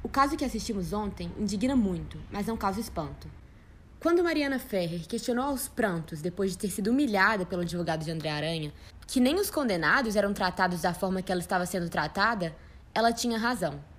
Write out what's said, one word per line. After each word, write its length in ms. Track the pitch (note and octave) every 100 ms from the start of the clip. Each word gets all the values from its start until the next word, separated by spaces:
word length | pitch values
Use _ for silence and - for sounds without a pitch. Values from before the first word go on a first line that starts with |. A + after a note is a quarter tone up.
O 60 | A#3
caso 260 | - C#4 D4+
que 80 |
assistimos 480 | C4 A3 G3+ G3+ E3+
ontem 400 | G#3 G#3 G3+ E3+ -
indigna 340 | G#3 G3+ B3+
muito, 440 | C4+ G3+ E3+ D#3 D#3 -
mas 180 | G3+ G#3
não 100 | A3+
causa 240 | G3+ G3
espanto. 480 | A#3 - D3 C#3+ D#3 - - - - - - -
Quando 260 | D#4+ E4+
Mariana 360 | E4+ D#4 C#4 C4+
Ferrer 480 | - G3 E3+ E3+ E3
questionou 380 | A#3 - A#3+ C#4
aos 240 | C4+ -
prantos 520 | - A3 E3+ D#3 D#3
depois 300 | E3+ F3 G3
de 60 | F3+
ter 120 | G#3
sido 220 | F3+ G3+
humilhada 540 | B3+ D4 G3+ G3 A3 F3+
pelo 160 | F3+
advogado 420 | F3 F3 E3+ D#3+
de 80 | D#3
André 180 | E3 D3+
Aranha, 440 | D3+ D#3 E3 D3+ - - - -
que 140 | C4
nem 140 | B3 E4+
os 140 | G4
condenados 680 | - C4 F3+ D#3 A#3+ A3+ G#3
eram 160 | G3+
tratados 480 | G3+ F#3 F3+ F#3 F3+
da 120 | F3+
forma 280 | E3+ F#3+ F#3
que 100 | F#3
ela 100 | F3+
estava 240 | E3+ F#3 F3
sendo 240 | F#3+ E3+
tratada, 640 | E3+ D3+ G3 G#3 A3+ E3+ - - - -
ela 200 | - A#3
tinha 260 | A#3 A#3+ A3+
razão. 400 | A#3 B3 E3+ C#3+ -